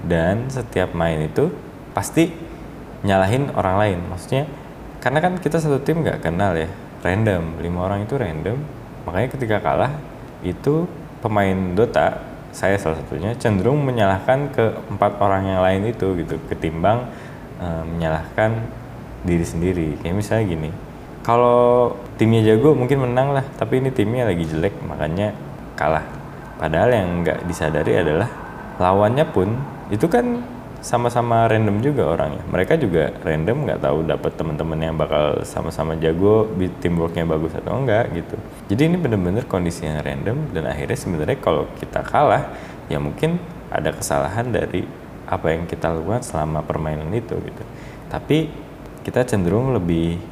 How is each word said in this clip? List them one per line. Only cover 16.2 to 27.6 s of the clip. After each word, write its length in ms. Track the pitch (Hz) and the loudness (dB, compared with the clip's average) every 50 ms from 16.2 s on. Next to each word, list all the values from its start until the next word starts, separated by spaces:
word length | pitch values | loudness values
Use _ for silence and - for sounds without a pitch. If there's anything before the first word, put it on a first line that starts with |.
gitu, 160 | 78 - 80 78 - - | -2 -4 -4 -6 -4 -6
ketimbang, 560 | 87 - 80 80 78 80 87 98 113 123 - - - - - - - - - - - - 90 | -6 -4 -2 -4 -2 2 2 4 2 2 0 -8 -12 -14 -14 -14 -14 -16 -16 -16 -12 -8 -6
eh, 200 | 87 82 82 80 82 | -6 -4 -4 -6 -6
menyalahkan 720 | 82 85 85 80 80 78 80 - - - 110 110 113 113 113 - - - - - - - - - - - - | -4 -2 0 0 0 -2 -4 -4 0 0 2 2 0 -2 -4 -8 -10 -12 -14 -14 -14 -14 -14 -14 -14 -6 0
diri 240 | 87 87 85 85 82 | 2 2 2 2 0
sendiri. 480 | - 80 85 92 92 87 80 78 73 76 - | -2 0 0 0 2 0 0 -2 -2 -4 -4
Kayak 160 | 82 90 104 | -2 -2 -2
misalnya 240 | 104 - 110 113 110 | 0 0 2 2 2
gini, 260 | 95 85 78 78 78 92 - - - - - - - - - - | 0 -2 -2 -4 -6 -8 -10 -12 -14 -14 -16 -16 -16 -16 -6 0
kalau 720 | - 117 120 123 123 120 120 120 120 123 123 120 120 - - - - - - | 4 6 6 6 6 8 8 8 8 6 6 4 4 0 -6 -10 -14 0 2
timnya 240 | 113 113 113 113 110 | 4 6 6 6 8
jago 320 | 110 110 110 131 156 147 | 8 8 8 8 6 6
mungkin 320 | 131 123 123 143 139 127 123 | 6 4 2 2 2 2 2
menang 240 | 120 127 135 143 | 2 2 2 4
lah, 120 | 139 135 127 - - | 2 0 -2 -4 -4
tapi 240 | - 110 110 127 131 | -4 -2 0 2 2
ini 80 | 131 131 | 2 2
timnya 400 | 127 - - 104 117 127 123 107 | 2 2 0 2 2 2 2 2
lagi 160 | 90 85 82 | 2 0 0
jelek, 320 | 78 78 78 82 - - - - | 0 0 0 0 0 -2 -4 -8
makanya 480 | 82 76 71 76 76 80 95 104 107 - - - - - - - - - - | -8 -4 -2 -2 -2 0 0 -2 -2 -2 -6 -12 -14 -14 -14 -14 -12 -6 -2
kalah. 240 | - 76 80 78 - - - - - - - - - - - - | 0 2 2 2 0 -4 -12 -12 -12 -14 -14 -14 -14 -14 -8 -4
Padahal 320 | 82 78 80 85 101 120 | -2 0 4 4 6 6
yang 320 | 123 110 92 90 87 87 85 | 6 4 2 2 0 0 0
nggak 240 | 78 - - - 87 | 0 0 -2 -2 -6
disadari 480 | 82 - | -4 0